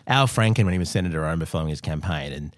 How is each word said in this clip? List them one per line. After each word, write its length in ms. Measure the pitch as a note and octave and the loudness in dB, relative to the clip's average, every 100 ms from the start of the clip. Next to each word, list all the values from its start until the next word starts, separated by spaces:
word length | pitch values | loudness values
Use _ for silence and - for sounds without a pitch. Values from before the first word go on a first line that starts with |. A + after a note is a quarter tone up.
| - | 0
Al 200 | B2+ C3+ | 2 4
Franken 360 | - A2 A2 | 4 4 4
when 100 | G2 | 4
he 60 | F2+ | 2
was 100 | E2+ | 0
senator, 320 | G#2 F2+ D#2+ | 0 0 0
I 40 | D#2 | -2
remember 200 | E2 D#2+ | -2 -2
following 240 | E2+ D#2+ | -2 -2
his 100 | D2+ | -4
campaign. 500 | - D2+ F2+ D#2 C#2 | -4 -4 -2 -4 -4
And 240 | C#2 D2+ | -8 -10